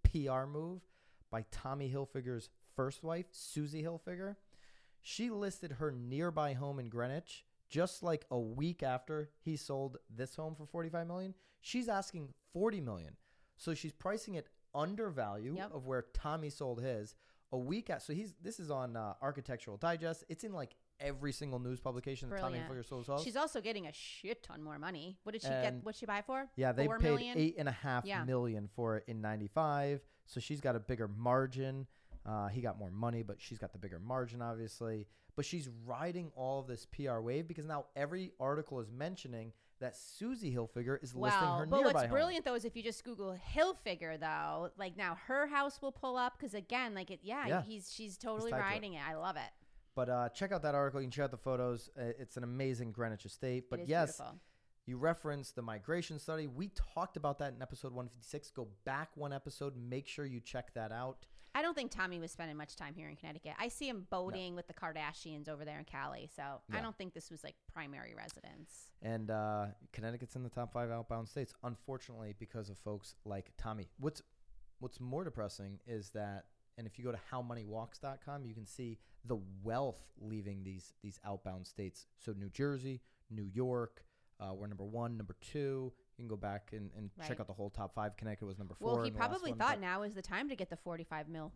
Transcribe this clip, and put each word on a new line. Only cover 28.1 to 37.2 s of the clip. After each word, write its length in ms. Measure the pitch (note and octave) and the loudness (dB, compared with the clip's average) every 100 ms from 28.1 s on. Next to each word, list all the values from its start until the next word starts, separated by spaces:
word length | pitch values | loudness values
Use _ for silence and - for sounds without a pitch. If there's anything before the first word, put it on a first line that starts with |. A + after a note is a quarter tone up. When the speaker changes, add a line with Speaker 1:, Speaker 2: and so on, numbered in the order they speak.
| G3 B2+ B2+ A#2+ G#2+ G2+ | 2 4 4 4 2 -2
Speaker 2:
Yeah. 40 | - | 0
Speaker 1:
for 220 | A#2 G#2+ | 4 2
it 80 | - | 0
in 140 | A2 | -2
ninety-five. 800 | G#2+ G#2+ G#2 D#3 D#3 C#3+ C#3+ C#3+ - - - | 0 0 2 4 6 6 4 2 -2 -20 -8
So 120 | B2 | -4
she's 220 | - D3 | -2 0
got 140 | C#3 A#2 | 4 4
a 40 | |
bigger 280 | G#2 A#2+ G#2+ | 2 0 0
margin. 800 | G#2 A#2+ B2+ C3+ B2+ C3+ C3+ C3 - - - | 2 6 8 6 2 -2 -2 -6 -12 -14 -8
Uh, 260 | - G#2+ G2+ | -2 0 2
he 120 | A2+ | 0
got 160 | A#2 F#2+ | 0 -2
more 140 | F#2+ | -4
money, 320 | G2 A#2 A#2 | 0 2 2
but 180 | G#2 G2 | -2 -6
she's 160 | - A2 | -8 -8
got 140 | G2 | -8
the 60 | F#2+ | -8
bigger 180 | F#2+ F2 | -8 -6
margin, 420 | A2 B2+ B2 A#2+ | -2 0 0 -2
obviously. 680 | A#2 A2+ A2+ - A2+ A2 G2+ - - - | -2 -2 -4 -4 -2 -2 -6 -14 -8 -2
But 100 | C3+ | 0
she's 220 | F3 C3 A2+ A#2 | -2 -4 -8 -4
riding 460 | A#2+ E3+ F3+ E3 C3 | -2 0 -2 -4 -2
all 240 | C3 C#3 | 0 0
of 80 | B2+ | 0
this 180 | A#2 - | -6 -6
P 160 | - C#3 | -2 2
R 160 | A#2 | 2